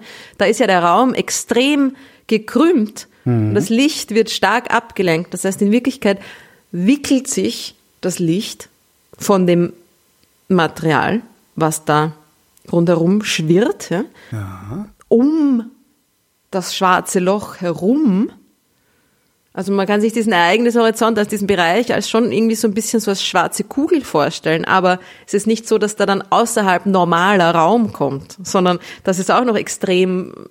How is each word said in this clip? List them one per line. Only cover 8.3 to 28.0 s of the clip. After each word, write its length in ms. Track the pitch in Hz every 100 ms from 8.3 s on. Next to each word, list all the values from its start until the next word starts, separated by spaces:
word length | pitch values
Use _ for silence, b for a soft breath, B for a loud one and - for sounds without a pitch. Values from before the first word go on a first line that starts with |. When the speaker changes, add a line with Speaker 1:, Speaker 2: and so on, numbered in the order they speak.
| 175 - - - _ _ _ _ -
Speaker 1:
von 300 | - 196 180
dem 260 | 175 175 - _ _ _ _ _ _ -
Material, 760 | 185 156 - 160 139 - 220 - _ _ -
was 300 | 160 156 -
da 280 | 151 156 151 _ _ _ _ -
rundherum 520 | 170 170 165 165 208
schwirrt, 680 | 208 - 156 170 254 - -
ja, 140 | 175 320 B B
Speaker 2:
Ja. 540 | 110 95 95 101 151 214 _ _
Speaker 1:
um 640 | 226 277 320 285 240 220 - _ _ _ _ _ _ _
das 240 | 190 180 -
schwarze 440 | 185 180 - 190
Loch 380 | 180 208 - -
herum. 680 | 180 156 180 277 294 185 269 - _ _ _ _ _ _ _ _ _ _ _
Also 220 | - 190
man 140 | 196 190
kann 120 | 208
sich 140 | 220
diesen 180 | 226 220
Ereignishorizont, 840 | 175 170 220 240 233 226 220 226 214
also 100 | 208
diesen 180 | 214 196
Bereich 440 | 190 170 190 247
als 160 | 151 -
schon 240 | 226 240
irgendwie 220 | 135 226 220
so 120 | 226
ein 80 | 202
bisschen 240 | 214 226
so 100 | 208
als 140 | 196
schwarze 400 | - 185 156 -
Kugel 380 | 202 - 311 330
vorstellen, 600 | - 160 143 - 160 165
aber 360 | - 190 180 180 B B -
es 80 |
ist 140 | 202 214
nicht 200 | 220 -
so, 120 | 220
dass 160 | 208 208
da 100 | 196
dann 160 | 196 -
außerhalb 560 | 185 233 233 196 175 202
normaler 720 | 190 175 170 185 202 165 165
Raum 360 | 165 233 214
kommt, 460 | -